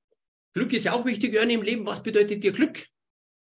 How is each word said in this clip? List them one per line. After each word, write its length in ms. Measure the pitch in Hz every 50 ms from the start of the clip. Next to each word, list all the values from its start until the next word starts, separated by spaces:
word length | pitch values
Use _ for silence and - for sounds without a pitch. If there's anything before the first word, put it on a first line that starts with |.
| _ _ _ _ _ _ _ _ _ _ -
Glück 200 | 185 254 - 262
ist 120 | 233 -
ja 80 | - 220
auch 120 | 240 233
wichtig, 300 | 254 226 208 247 214 208
Ernie, 200 | 214 233 240 233
im 60 | 220
Leben. 240 | 196 214 240 226 190
Was 160 | - - -
bedeutet 400 | - 226 214 208 208 208 208 208 208
dir 80 | 190 190
Glück? 340 | - 311 - - - - - _ _ _ _ _ _ _ _ _ _ _ _